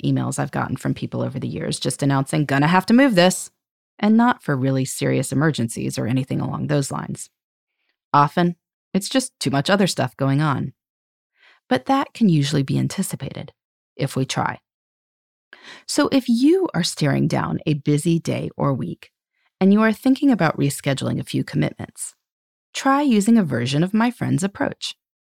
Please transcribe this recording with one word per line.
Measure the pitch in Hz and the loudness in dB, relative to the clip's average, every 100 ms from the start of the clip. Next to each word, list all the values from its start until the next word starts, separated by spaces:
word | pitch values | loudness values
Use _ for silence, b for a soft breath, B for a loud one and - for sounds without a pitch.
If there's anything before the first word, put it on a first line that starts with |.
| 143 | -2
emails | 131 123 135 | -2 -2 -4
I've | 139 | -4
gotten | - - 131 | -4 -6 -4
from | 139 | -4
people | 131 117 120 | -6 -6 -6
over | 123 131 | -6 -6
the | 127 | -8
years | - - 151 | -6 -8 -6
just | 131 - | -6 -2
announcing, | 139 139 135 156 143 | 0 0 -2 -2 0
"Gonna | 139 151 | 0 2
have | 185 - | 2 4
to | |
move | 233 277 180 | 4 6 6
this," | 180 - - _ _ _ _ - | 4 2 -8 _ _ _ _ -2
and | 208 220 | 2 4
not | 240 - | 4 0
for | - 135 | -2 0
really | 135 135 131 | 0 0 -2
serious | - 139 131 131 | -2 0 0 0
emergencies | 135 160 - 117 - - 131 | 0 0 0 -4 -4 -6 -4
or | 123 | -2
anything | 131 131 139 | -2 -2 -4
along | 135 139 135 | -4 -6 -2
those | 147 135 | -2 -2
lines. | 147 - - - _ _ _ _ _ _ _ _ | -6 -8 -12 -14 _ _ _ _ _ _ _ _
Often, | 143 147 - 175 175 _ _ _ | 2 4 2 -2 -2 _ _ _
it's | 190 196 | -6 -2
just | 269 262 - | -2 -4 -6
too | 139 | -2
much | 139 139 | -2 0
other | 196 185 | 2 2
stuff | - 123 - | 0 -4 -2
going | 135 139 | 0 2
on. | 156 120 135 - _ _ _ _ _ b b b _ | 0 -2 -6 -12 _ _ _ _ _ b b b _
But | 254 - | -4 0
that | 269 - | -2 -2
can | - 214 | 2 4
usually | 160 139 147 | 4 2 0
be | 139 139 | -2 -2
anticipated | 131 - 190 - - - - _ _ _ _ - | -2 -4 -6 -8 -12 -14 -16 _ _ _ _ -6
if | 135 131 | -4 -2
we | 131 | -4
try. | - 101 - _ _ _ _ _ _ _ _ _ B B B - | -2 -4 -6 _ _ _ _ _ _ _ _ _ B B B -4
So | - 285 | 0 2
if | 277 247 | 2 2
you | 233 277 381 359 | 2 4 4 2
are | - | -2
staring | 175 - 147 139 143 | -4 0 0 2 0
down | 143 - 156 - | -2 -4 -4 -2
a | 147 | -2
busy | - 147 170 165 | 0 0 2 0
day | 143 120 - - | -2 -6 -6 -4
or | 143 | -2
week, | 131 170 - - _ _ _ _ _ | -2 -6 -12 -16 _ _ _ _ _
and | 190 | 4
you | 208 | 6
are | 220 | 4
thinking | 214 262 262 285 | 2 0 2 2
about | 226 160 - | 4 2 2
rescheduling | 143 - 143 135 123 123 | -2 -2 -4 -2 -2 -4
a | |
few | - 135 135 | -4 -6 -4
commitments, | 147 151 - - - - - _ _ _ _ _ | -2 -4 -4 -14 -14 -16 -16 _ _ _ _ _
try | - 269 277 | -4 0 2
using | 294 214 196 226 | 4 4 6 4
a | 165 | 4
version | 123 123 143 | -2 -2 0
of | 180 | 0
my | 214 240 | 2 0
friend's | - 127 139 | -2 -2 0
approach. | 196 - - - - - _ _ _ | -2 -4 -6 -6 -12 -12 _ _ _